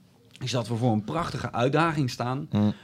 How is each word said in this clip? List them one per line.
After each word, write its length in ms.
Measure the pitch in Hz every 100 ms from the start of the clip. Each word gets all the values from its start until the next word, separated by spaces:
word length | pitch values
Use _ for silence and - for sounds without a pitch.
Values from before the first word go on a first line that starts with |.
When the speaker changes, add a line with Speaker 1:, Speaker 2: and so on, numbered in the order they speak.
| _ _ - -
Speaker 1:
is 100 | 131
dat 180 | 123 110
we 80 | 113
voor 160 | 123
een 120 | 110
prachtige 480 | 101 156 170 120 117
uitdaging 580 | - 127 147 170 151 127
staan, 360 | - 120 131 156
Speaker 2:
Hmm. 220 | 104 104 -